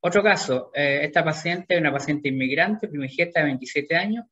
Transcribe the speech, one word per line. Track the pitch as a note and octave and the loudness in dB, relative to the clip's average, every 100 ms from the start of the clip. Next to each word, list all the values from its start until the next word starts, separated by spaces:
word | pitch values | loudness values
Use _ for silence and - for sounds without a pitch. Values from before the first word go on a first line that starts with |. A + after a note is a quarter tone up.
Otro | F3 F#3+ | 4 4
caso, | G#3 F#3 - B2+ - | 4 2 2 -2 -2
eh, | C#3 C#3+ C#3+ | -2 0 0
esta | D3 E3 | 2 2
paciente, | D#3+ D#3 E3+ F3+ F#3 F3 | 0 -2 -4 -6 0 0
una | D3+ | 2
paciente | C#3 D3 D3 C#3+ | -2 -2 -2 -2
inmigrante, | C3 C3 C#3 F#3 G#3+ - | -2 0 2 0 0 -4
primigesta | D3 C3+ C3 E3+ E3+ | -6 -6 -2 0 2
de | D3 | 0
veintisiete | C3 B2+ D3 C#3+ E3 | -2 -4 -6 -2 -2
años | G3+ A3+ A3+ | -2 -6 -8